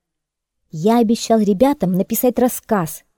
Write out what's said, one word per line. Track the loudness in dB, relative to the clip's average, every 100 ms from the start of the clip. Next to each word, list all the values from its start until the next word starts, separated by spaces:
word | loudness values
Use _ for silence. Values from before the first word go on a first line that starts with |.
| _ _ _ _ _ _ _
Я | -4 0 2
обещал | 2 0 0 0
ребятам | 2 2 2 0 -2
написать | -2 -2 -2 -2 0
рассказ, | -2 -2 -4 -2 -4 -8 _